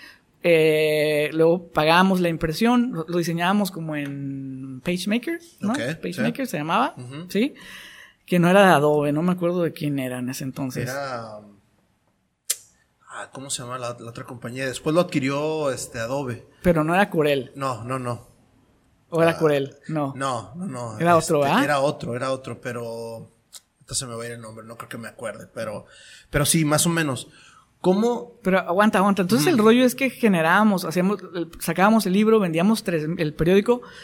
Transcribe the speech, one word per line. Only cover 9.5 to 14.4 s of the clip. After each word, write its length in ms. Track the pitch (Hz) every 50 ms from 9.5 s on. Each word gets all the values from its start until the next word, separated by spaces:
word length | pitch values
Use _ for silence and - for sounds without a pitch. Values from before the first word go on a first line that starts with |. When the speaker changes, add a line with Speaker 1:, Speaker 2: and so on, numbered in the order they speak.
| 180 180 170
Speaker 1:
de 100 | 156 -
quién 240 | - 151 147 143 139
era 200 | 131 127 127 127
en 120 | 123 123
ese 140 | 131 - 147
entonces. 400 | 131 131 - 143 131 123 135 117 123
Speaker 2:
Era, 520 | 131 139 143 135 127 117 113 110 107 104 104 104 101 101 _ _ _ _ _ _ _ _ _ _ _ _ _ _ _ _ _ - - - - _ _ _ _ _ _ _ _ -
ah, 200 | - - - - -
¿cómo 180 | 127 135 139
se 120 | 135 - 127
llama 160 | 120 123 127
la, 180 | 123 120 120 120
la 120 | 117 117
otra 140 | 120 - 131
compañía? 420 | - 131 117